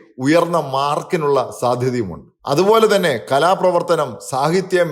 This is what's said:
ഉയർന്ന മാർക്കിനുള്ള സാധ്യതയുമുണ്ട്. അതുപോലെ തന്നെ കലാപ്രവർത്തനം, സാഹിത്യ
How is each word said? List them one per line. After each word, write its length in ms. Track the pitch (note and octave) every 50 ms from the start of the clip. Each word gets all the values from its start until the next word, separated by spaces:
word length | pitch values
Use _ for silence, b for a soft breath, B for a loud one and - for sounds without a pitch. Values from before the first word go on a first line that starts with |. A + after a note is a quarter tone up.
| - _ _ B2+ B2+
ഉയർന്ന 340 | C#3+ D#3+ E3+ E3 E3+ E3+ D#3+ C#3+ C3+ C3
മാർക്കിനുള്ള 640 | C3+ C#3+ C#3+ D3 C3+ - - F3+ E3 D3 C#3+ C#3 C3 A#2+ - - -
സാധ്യതയുമുണ്ട്. 680 | C3+ A#2+ B2 B2 B2 C3 B2 B2 G#2+ F2 D#2+ D2+ - _ _ _ - -
അതുപോലെ 340 | C#3+ D#3+ F#3+ G3+ A3+ A3+ A3
തന്നെ 260 | G#3 G#3 G3 F#3 D#3 B2+ G#2+ - -
കലാപ്രവർത്തനം, 800 | C3 C#3+ D#3+ F3+ F#3+ E3+ F#3 F3+ F3 F3 E3+ F3 E3+ D#3 C#3+ B2+ G#2+ - - -
സാഹിത്യ 520 | C#3 C3 C#3+ D#3+ F3 F#3+ F3 - F3+ F3 E3+ D#3